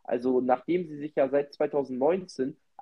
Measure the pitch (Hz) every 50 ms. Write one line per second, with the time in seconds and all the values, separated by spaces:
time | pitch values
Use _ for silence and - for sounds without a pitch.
0 | - - 120 123 120 131 127 127 127 123 123 - - - 170 185 175 156 151 143
1 | 143 151 - 156 135 131 139 143 139 - - - 151 151 151 143 135 131 127 123
2 | 135 156 185 196 185 - - - 131 139 - _ _ _ _ -